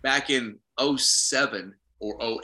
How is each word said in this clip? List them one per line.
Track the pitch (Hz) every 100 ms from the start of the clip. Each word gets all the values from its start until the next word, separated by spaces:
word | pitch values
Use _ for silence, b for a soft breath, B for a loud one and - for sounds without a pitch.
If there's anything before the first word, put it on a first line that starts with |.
back | 135 139 -
in | 135 117 104 _ -
oh | 139 139
seven | - - - 135 135 104 92 - _ _
or | 107 104
oh | 113 113